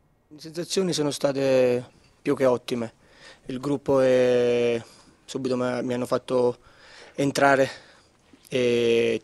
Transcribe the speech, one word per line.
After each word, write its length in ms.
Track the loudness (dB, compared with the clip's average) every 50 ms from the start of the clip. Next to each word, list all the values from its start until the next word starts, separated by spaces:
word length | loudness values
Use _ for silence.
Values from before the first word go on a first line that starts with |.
| _ _ _ _ _ _
Le 120 | -20 -20
sensazioni 540 | -18 -14 -10 -10 -8 -4 -4 -2 -2 -2 -2
sono 160 | -2 -2 -2
state 760 | -4 -2 -2 -2 -2 0 0 2 2 4 2 2 0 -2 -4 -10 _ _ _ _ _ _
più 120 | -4 -2 0
che 120 | 2 2
ottime. 480 | 2 2 0 -2 -6 -6 -6 -6 -8 _ _ _ _ _ -20 -20 -20 -20 _ _
Il 160 | -12 -12 -8
gruppo 400 | -6 -4 -6 -4 -2 0 2 2
è... 840 | 4 4 4 4 4 4 2 2 2 2 2 2 0 0 0 -2 -6 -12 -20 -20 -20 -20 _ _ _
subito 320 | -12 -10 -6 -4 -2 -2 -2
mi, 240 | -2 -2 -4 -4
mi 100 | -4 -4
hanno 140 | -4 -4 -4
fatto 500 | -2 -4 -4 -2 -2 0 2 2 0 -2 -4 _ -20 _ -20 -20 -20 -20 -20 -20 -12 -4
entrare 520 | -2 -2 -2 0 2 4 4 4 4 2 0 -2 -12 -20 -20 -20 -20 _ _ _ _ _ _ -20 _ -12 -6
e 720 | -2 0 0 2 2 2 2 2 2 2 2 0 -2 -4